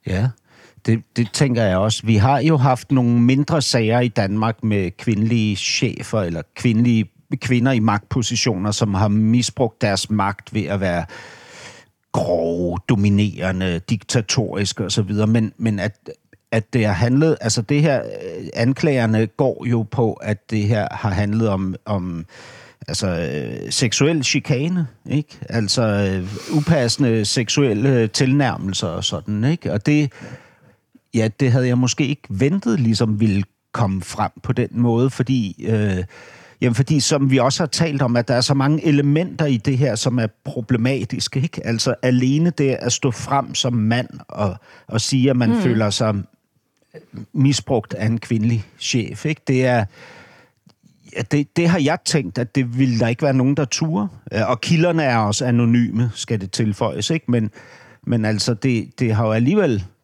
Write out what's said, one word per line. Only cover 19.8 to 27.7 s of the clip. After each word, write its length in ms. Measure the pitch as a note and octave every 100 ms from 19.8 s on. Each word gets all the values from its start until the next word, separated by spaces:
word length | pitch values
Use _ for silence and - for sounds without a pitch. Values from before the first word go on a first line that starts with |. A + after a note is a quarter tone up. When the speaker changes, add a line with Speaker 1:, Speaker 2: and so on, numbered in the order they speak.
| G#2+
Speaker 1:
på, 220 | - A#2
at 380 | - - G#2 _
det 120 | A2
her 260 | G#2 A2 F2+
har 200 | - G#2+
handlet 380 | F#2 G#2 G#2+ A2+
om, 260 | F#2+ F#2+ F#2
om, 420 | - G2+ F2+ E2+ D#2+ - - - - _ -
altså, 180 | D#2+ F#2+
øh, 640 | E2+ D#2+ D2 A#1+ A1 G1+
seksuel 520 | - A2+ - D3 E3
chikane, 640 | B2+ C#3+ - B2+ D#3 F3+ C#3+ - -
ikke? 280 | D3 D3+ - -
Altså, 340 | A#2 G2+ -
øh, 720 | A2+ G2+ G2 F#2+ F2+ G#2 - D3+
upassende 680 | D3 E3 A#2+ - C3+ A2+
seksuelle 840 | G#2 - A2+ - C#3